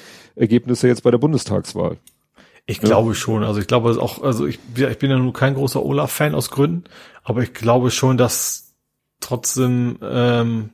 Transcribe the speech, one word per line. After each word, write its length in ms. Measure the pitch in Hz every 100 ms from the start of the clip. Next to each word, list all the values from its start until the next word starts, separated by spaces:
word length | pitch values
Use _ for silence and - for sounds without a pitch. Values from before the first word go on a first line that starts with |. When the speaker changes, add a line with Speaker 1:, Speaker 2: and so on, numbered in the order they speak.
| - - - -
Speaker 1:
Ergebnisse 520 | 107 117 123 120 123
jetzt 160 | 120
bei 80 | 127
der 60 | 117
Bundestagswahl. 800 | 151 143 - 95 - 92 87 - _ _ _ _ - _ -
Speaker 2:
Ich 100 | 101
Speaker 1:
Ja. 60 |
Speaker 2:
glaube 320 | 107 104 113 101
schon. 280 | - 110
Also 160 | 107 104
ich 80 | 95
glaube 220 | 123 117
es 80 | 117
auch, 240 | - -
also 220 | 139 117 143
ich, 140 | - - 120
ja, 120 | 131
ich 100 | 117
bin 100 | 139
ja 60 | 131
nun 160 | 127
kein 220 | - 135 135
großer 280 | 139 135
Olaf-Fan 500 | 135 139 139 - 151 147
aus 140 | -
Gründen, 320 | 139 147 170 - - - -
aber 180 | - 117
ich 100 | 120
glaube 380 | - 113 123 123
schon, 260 | - 131 123
dass 560 | 123 - - - - _ _ _ _ -
trotzdem, 800 | - 123 - 127 123 123 123 -
ähm, 680 | 104 123 120 120 117 113 107